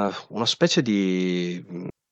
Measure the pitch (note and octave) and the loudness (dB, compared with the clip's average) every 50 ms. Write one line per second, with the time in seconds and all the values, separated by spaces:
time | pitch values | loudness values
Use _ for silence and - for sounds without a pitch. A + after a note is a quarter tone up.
0 | G2+ G2+ F#2+ - - - - G#2 A#2 A2+ - - E3 F3 - F3 C#3 A#2 G#2 G2+ | 0 0 -2 -4 -12 -10 -6 -2 -2 -2 0 2 2 2 4 2 2 4 2 2
1 | G2 F#2+ F2+ F#2 F#2 F#2 F2+ F2+ F2 F2 F2 F2 E2+ - F2 F2 F2+ - - _ | 2 2 2 2 2 0 0 0 -2 -4 -6 -8 -10 -10 -10 -10 -10 -10 -12 _
2 | _ _ | _ _